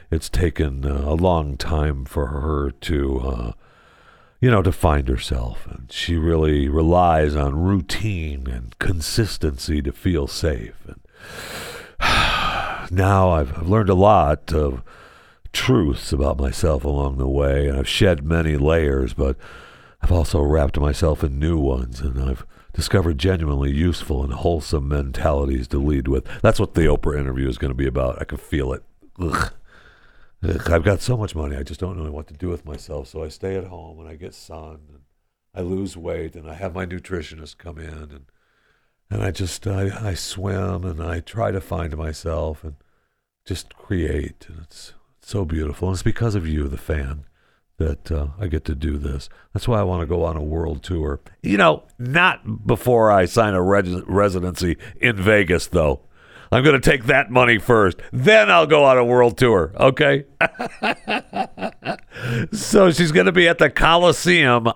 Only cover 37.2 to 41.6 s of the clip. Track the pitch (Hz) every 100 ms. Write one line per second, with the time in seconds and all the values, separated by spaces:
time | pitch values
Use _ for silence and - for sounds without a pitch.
37.2 | 78 80 76 - 85 78 80 78 76 71
38.2 | 69 _ _ _ _ _ _ _ - 104
39.2 | 101 - 92 - 104 95 98 104 107 82
40.2 | - 95 98 95 95 92 92 80 82 82
41.2 | - 113 104 95